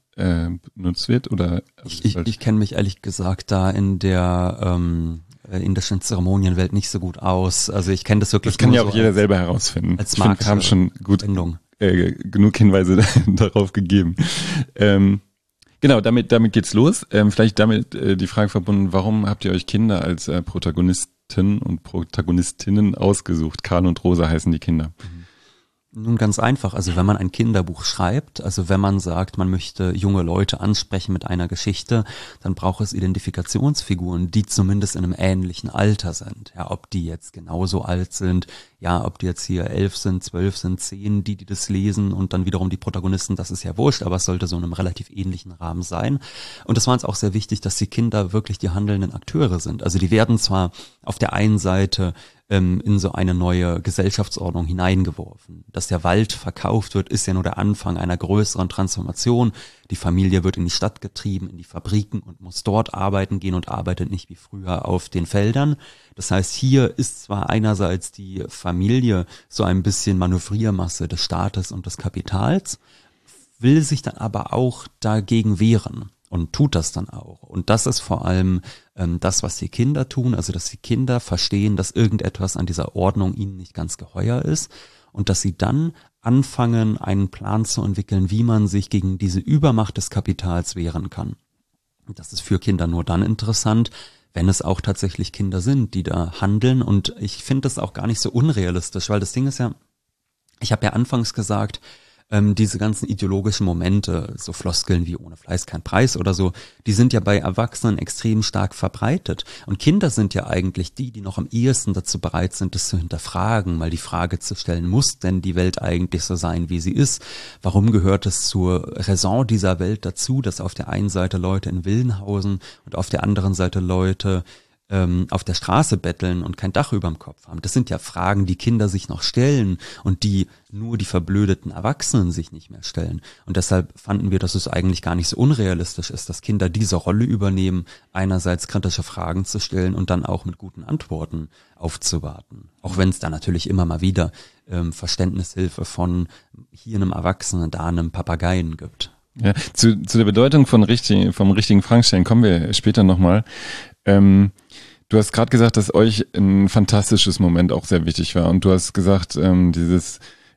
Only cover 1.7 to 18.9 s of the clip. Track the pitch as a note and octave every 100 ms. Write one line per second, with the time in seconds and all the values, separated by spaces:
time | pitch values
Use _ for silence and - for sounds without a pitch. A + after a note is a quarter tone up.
1.7 | _ - E2+ A2 F2+ E2+ G#2+ A#2 G#2+ G#2
2.7 | - G2 - - F#2+ F#2 F#2+ - G2 F#2
3.7 | G2 G2 F#2 G2 F2+ F2+ F2+ F2+ - F#2
4.7 | F2 F2 E2+ E2 E2 E2 - - F#2 F#2
5.7 | F#2+ - F#2+ - F#2 F2+ G2 F#2+ F2+ F#2
6.7 | G2+ - G2 F2+ - F#2 F#2 F#2 F2 -
7.7 | G2+ F2+ F#2+ - G#2+ G#2 G#2 - - B2
8.7 | B2 G#2 A2 A2+ G2 G#2 F#2+ F2 F2 -
9.7 | F2 F2 F2 G#2+ - G2+ G2 G#2 G2+ F#2
10.7 | F#2+ F#2 - F2+ G2 G2+ F#2+ E2+ E2+ _
11.7 | _ G2+ F#2 F2 - G2 G2+ G2+ - G#2+
12.7 | F#2+ F2+ F#2+ G2+ C3 - F#2+ G#2 A2 F#2+
13.7 | - F2+ G2+ E2+ F2+ E3+ - - F3 -
14.7 | - G#2 G2 G2 G2+ _ _ _ _ _
15.7 | _ C#3+ A#2+ G#2+ A#2+ - A#2 A2+ A2 -
16.7 | G#2 C#3+ - - G#2+ G#2 - A2+ G#2 G#2+
17.7 | G#2+ - - - F#2+ F#2+ - G#2 G#2 F2+
18.7 | G2+ F#2+